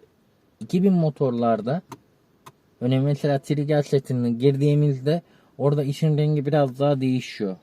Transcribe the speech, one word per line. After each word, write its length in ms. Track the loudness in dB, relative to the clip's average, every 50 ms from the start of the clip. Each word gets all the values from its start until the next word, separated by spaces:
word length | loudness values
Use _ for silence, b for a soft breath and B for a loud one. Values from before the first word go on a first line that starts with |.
| -14 _ _ _ _ _ _ _ _ _ _ _
iki 220 | -8 -4 0 2
bin 100 | 2 4
motorlarda 880 | 4 2 2 0 0 0 -2 -2 0 0 0 0 0 0 -2 -4 -6 -6 -8 _ -20 -20 _ _ _ _ _ _ _ _ _ -20 -20 _ _ _ _ _
örneğin 220 | -2 0 0 2
mesela 360 | 2 0 0 0 0 0 0 -2
trigger 440 | -2 -2 -2 -2 0 0 0 0
setine 480 | 2 2 0 0 0 -2 -2 -2 0 -2
girdiğimizde 920 | 0 2 2 2 2 2 2 2 2 2 2 2 0 -2 -2 -2 -2 -2 b b b b b b b -2
orada 240 | 0 0 0 0 -2
işin 340 | -4 -2 -2 0 0 2 2
rengi 280 | 0 0 0 0 0
biraz 320 | 0 2 2 2 0 0 -2
daha 220 | 0 0 0 0
değişiyor. 560 | 0 0 -2 -2 -4 -8 -8 -6 -6 -6 -6 -10